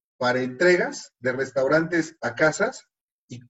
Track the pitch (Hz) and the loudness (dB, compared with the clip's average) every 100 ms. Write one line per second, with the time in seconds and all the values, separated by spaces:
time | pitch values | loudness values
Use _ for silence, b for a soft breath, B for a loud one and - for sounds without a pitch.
0 | _ _ 123 127 127 127 180 180 277 - | _ _ 0 0 -2 2 4 4 0 -6
1 | - _ 127 127 135 139 135 156 165 170 | -16 _ -4 -4 -4 0 2 2 2 -2
2 | 156 - 147 - 156 147 226 - _ _ | -2 -6 -8 0 0 2 -4 -4 _ _
3 | _ _ _ 123 | _ _ _ -18